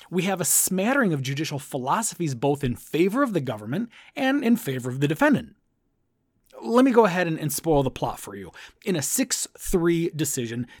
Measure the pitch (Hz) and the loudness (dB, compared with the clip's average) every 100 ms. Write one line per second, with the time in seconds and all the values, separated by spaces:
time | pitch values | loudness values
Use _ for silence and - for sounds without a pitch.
0 | - 180 185 185 175 - - 185 208 277 | -8 -4 -2 -2 0 2 2 0 0 2
1 | 214 151 131 139 156 143 - 139 127 180 | 2 0 -2 -4 -4 -6 -8 -6 -2 0
2 | 220 - 165 120 139 143 127 117 - 151 | -2 -4 -4 -2 0 0 -2 -4 -4 2
3 | 190 233 277 180 131 107 107 156 240 - | 2 2 0 0 -2 -6 -6 -6 -6 -10
4 | - - 262 285 233 233 - 131 123 131 | -14 -4 0 2 2 2 0 -4 -4 0
5 | 143 151 294 208 - - _ _ _ _ | 0 2 4 2 -2 -18 _ _ _ _
6 | _ _ _ _ _ - 226 233 262 233 | _ _ _ _ _ -12 2 4 6 6
7 | 214 175 170 156 151 - 165 147 131 - | 6 4 0 0 -2 -2 2 2 2 -2
8 | 127 - - 101 87 - - _ 151 156 | -6 -6 -12 -14 -14 -18 -20 _ -4 -2
9 | 135 - 262 - - - - 196 170 170 | 0 -2 -2 -4 -6 -8 0 2 2 2
10 | 170 147 151 - 117 117 120 - | 0 -2 -4 -4 -6 -6 -8 -8